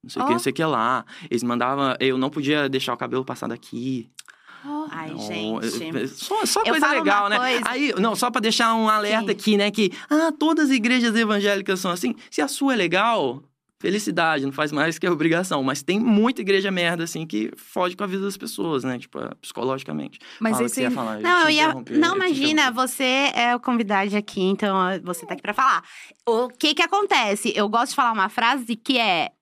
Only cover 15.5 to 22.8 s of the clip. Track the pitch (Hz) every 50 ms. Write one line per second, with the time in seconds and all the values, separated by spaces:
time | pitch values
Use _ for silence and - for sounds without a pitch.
15.5 | 175 147 131 131 135 139 - - 180 208 233 240 214 202 220 240 269 - 220 185
16.5 | 196 190 190 196 190 180 175 170 175 170 165 165 - 160 160 160 - 107 107 -
17.5 | - - - - - 196 180 180 180 185 202 196 185 196 190 202 196 196 - 226
18.5 | - - 202 165 156 135 120 131 127 120 - - - 69 60 - - _ - -
19.5 | - - 113 127 131 135 135 - - 76 71 - - - - - - - 220 226
20.5 | 220 - 240 240 233 269 254 254 247 269 247 220 220 214 214 339 359 349 330 311
21.5 | 311 302 302 320 - 269 233 - - 302 320 339 370 403 370 370 311 269 277 302
22.5 | 311 311 294 262 233 226